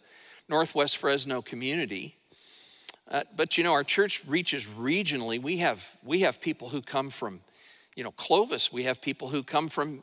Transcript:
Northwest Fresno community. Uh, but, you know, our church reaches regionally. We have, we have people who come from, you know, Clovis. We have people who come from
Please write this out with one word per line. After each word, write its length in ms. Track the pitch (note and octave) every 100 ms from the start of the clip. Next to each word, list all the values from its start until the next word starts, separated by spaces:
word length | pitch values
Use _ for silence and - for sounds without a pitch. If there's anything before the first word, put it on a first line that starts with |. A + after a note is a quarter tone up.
| _ - - - -
Northwest 520 | D3+ E3 D3+ C#3+ -
Fresno 420 | C#3+ C#3 C3+ B2+
community. 760 | - B2 C3 E3 B2 G2 D3 - _ _ - - - - - - -
Uh, 120 | C#3+ -
but, 220 | D#3 - E3+
you 80 |
know, 80 | E3+
our 120 | D3
church 380 | C#3 - G3+ - C#3+
reaches 400 | E3 F3 C#3 G#2
regionally. 760 | G#2+ B2+ F#3 E3+ C#3+ A2+ A#2
We 180 | C#3 F3+
have, 380 | E3+ G#2 - -
we 160 | B2 F3+
have 180 | F3 -
people 300 | E3 D3 A#2+
who 140 | C#3
come 260 | - C#3 C#3
from, 320 | - A2+ F#2 _ - - - _ -
you 80 |
know, 60 | A#2
Clovis. 600 | - - F3 A#3+ B2 -
We 140 | B2
have 160 | B2+ B2+
people 280 | - - C3
who 140 | C#3+
come 280 | B2+ D3+ D#3
from 320 | - D3 C3+